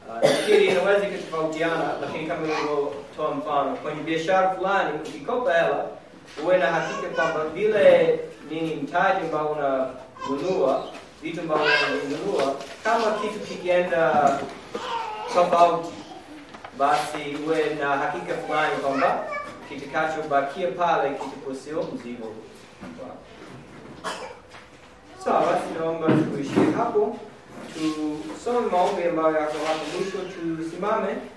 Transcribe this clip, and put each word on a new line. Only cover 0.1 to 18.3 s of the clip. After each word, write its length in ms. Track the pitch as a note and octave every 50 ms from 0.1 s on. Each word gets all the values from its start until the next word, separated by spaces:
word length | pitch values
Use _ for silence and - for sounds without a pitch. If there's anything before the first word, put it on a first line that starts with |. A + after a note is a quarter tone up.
Ah, 100 | A2+ -
nafikiri 460 | - - - - - G#3+ G#3 G3 F#3+
inaweza 420 | F#3 F#3 F3+ F3+ G3 G3+ G3+ G3 F3+
ikatofautiana, 840 | F3 D#3+ D#3 - E3 D#3+ D#3 D#3+ D#3 D#3+ E3 E3 E3 D#3+ D#3 D3 - -
lakini 260 | - C#3 - E3 D#3+
kama 140 | D#3+ E3+ E3
nilivyotoa 960 | D#3+ D#3 D#3 - D3 D3 D3 C#3+ C#3 - - - - - - - D#3 D3+ D3 C#3
mfano, 380 | C3 - C#3+ C#3+ C#3 C3+ C3
kwenye 240 | - - D3+ D3+ D3+ D3
biashara 480 | D#3 D#3+ D#3+ E3 F#3 F#3+ F#3+ F#3 F#3 -
fulani, 360 | F3+ F#3 F#3+ G3 F#3+ F3 D#3+ D3+ D3+
ukikopa 540 | - C3+ - - C#3+ - A#3+ - - F#3 E3+
hela, 300 | E3 D#3+ D3 C#3+ B2+ B2 - - - - - - - - - - - D3+
uwe 140 | F3 F#3 F3+
na 80 | F3
hakika 420 | E3 E3+ E3 E3 - G3 G3 - F3
kwamba 360 | E3+ E3 E3 E3 D#3+ D#3 D#3
vile 760 | D#3 - F#3 G#3 G#3+ G#3+ G3+ G3 F#3 F3 E3+ E3 E3 D#3 D#3 - - - - - D3
nini 240 | D3+ D#3+ E3 D#3 D3+
mtaji 460 | C#3+ C#3 C3 - F3 F#3+ G3 F#3 F#3+ E3+
ambao 220 | D3+ D3+ D#3 D#3 D3+
unanunua, 1400 | D3+ D3+ C#3+ C#3 C3+ C3 C3 C3 - - - - - - - - C#3 C#3 D#3+ F#3 F#3 - C#3+ C3 C3+ - - - - - - - - - D3
vitu 180 | E3 E3+ E3
ambavyo 260 | E3 D#3+ D#3 D#3 D3+
unanunua, 880 | D3+ D3 - - - C#3 - C#3+ C#3 C#3+ D#3+ F3+ G3+ F#3+ D3+ C3+ C3+ C#3 - - - - - -
kama 200 | A3 A#3 A#3 A3+ G#3+ - - -
kitu 160 | G#3+ G#3+ G3+
kikienda 960 | - - F#3 - F3 F3+ F3+ F3+ F3 - E3+ E3 D#3+ D#3+ C#3+ D3 C#3+ A#2+ - - - - - - - - - - - - A#4 A#4 A4+ A4 - - - - -
tofauti, 540 | F3 F3 E3+ F3 E3+ F3 E3+ E3 - - - - - - - - - - - - - - - - - - - - B2+
basi 580 | C#3 C#3 - D3 D3 D3 D3+ D3+ D3 C#3+ C#3+ D3+ D3+
uwe 280 | D#3 D#3+ D#3 D3+ D3 D3+ D3+
na 80 | C#3+ C#3
hakika 460 | C#3+ C#3+ - - - F3 E3 E3+